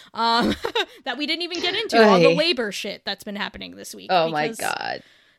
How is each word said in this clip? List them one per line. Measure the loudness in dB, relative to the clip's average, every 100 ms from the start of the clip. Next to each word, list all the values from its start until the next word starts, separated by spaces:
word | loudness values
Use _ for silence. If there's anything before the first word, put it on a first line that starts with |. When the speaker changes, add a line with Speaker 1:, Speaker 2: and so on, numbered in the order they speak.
| -14
Speaker 1:
Um, | -2 0 2 0 -2 -4 -4
<laughs> | -4 -8 -10
that | -6
we | -4
didn't | -4
even | -4 -4
get | -4
into, | -4 0 6
all | 6 8
the | 6
Speaker 2:
Ay. | 4
Speaker 1:
labor | 2 0 -4
shit | -6 -8 -8 -8
that's | -8
been | -8 -8
happening | -8 -10 -16 -16
this | -16 -12
week | 0
Speaker 2:
Oh | 2 2
my | 0 -4
Speaker 1:
because | -4
Speaker 2:
God. | -4 -4 -4 -8 -12 _ _